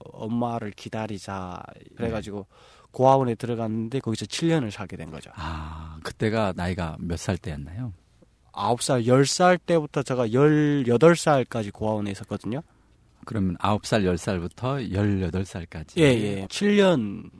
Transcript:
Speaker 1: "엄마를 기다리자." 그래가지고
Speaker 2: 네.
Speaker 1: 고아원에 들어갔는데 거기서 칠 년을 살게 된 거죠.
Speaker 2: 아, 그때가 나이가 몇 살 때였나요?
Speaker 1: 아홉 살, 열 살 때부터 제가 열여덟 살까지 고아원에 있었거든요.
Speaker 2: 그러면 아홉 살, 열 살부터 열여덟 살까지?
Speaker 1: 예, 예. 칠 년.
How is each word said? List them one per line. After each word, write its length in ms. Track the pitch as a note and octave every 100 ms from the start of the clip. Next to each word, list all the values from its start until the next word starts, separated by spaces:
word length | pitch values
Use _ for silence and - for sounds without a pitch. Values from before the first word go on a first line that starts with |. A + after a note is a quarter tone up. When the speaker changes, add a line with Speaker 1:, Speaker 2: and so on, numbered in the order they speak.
| -
Speaker 1:
"엄마를 600 | - A2 A#2+ A#2+ A#2 G#2+
기다리자." 880 | - G#2+ A2 A2 G2+ - G2 F#2 F2 - - - -
그래가지고 420 | A#2 A2+ G#2+ G2+
Speaker 2:
네. 60 | F#2+ _ - - _
Speaker 1:
고아원에 460 | - B2+ C3+ B2+ A2+
들어갔는데 640 | A#2 A2+ A2+ A2 A2+ C3
거기서 260 | A2+ A2 G#2
칠 220 | - E3
년을 220 | E3 A2
살게 260 | - F#2 F2
된 140 | D#2+
거죠. 200 | D#2 -
Speaker 2:
아, 640 | - D#2+ D#2+ D#2 D#2 D#2+ D#2+
그때가 500 | - - A2 A2 G#2 F2+
나이가 400 | F2 F#2 E2 D#2+
몇 180 | F2 E2+
살 220 | - F2+
때였나요? 540 | F#2 D2 C#2+ F2+ B2 F2+ _ _ _ _ _ -
Speaker 1:
아홉 260 | G2+ A#2+
살, 240 | - C3 A2+
열 200 | B2+ C#3
살 320 | - F3+ F3+
때부터 440 | - E3+ D3+ D3+
제가 300 | C3+ B2+ A#2
열여덟 840 | A#2+ D3 D3+ D3 C#3+ A#2+ A#2 D#3+ E3+
살까지 560 | - C#3 A#2+ A#2 G2+
고아원에 400 | - G#2+ G#2+ G#2
있었거든요. 500 | G2 - G#2 F#2+ B2+ - _ _ _ _ _
Speaker 2:
그러면 320 | - A2 F#2+ E2+
아홉 260 | F#2+ G#2
살, 200 | - A2+
열 120 | F#2 F2
살부터 760 | - F#2 E2+ - B2 C#3 G#2+
열여덟 520 | F#2 G#2 G2 F2+ F2+
살까지? 540 | G2 F#2+ E2 F2+ D2+ -
Speaker 1:
예, 40 |
예. 420 | D3 A#2+ G#2 G2 G2
칠 280 | - G#3 G#3
년. 540 | F#3+ D#3 G#2 G2 - -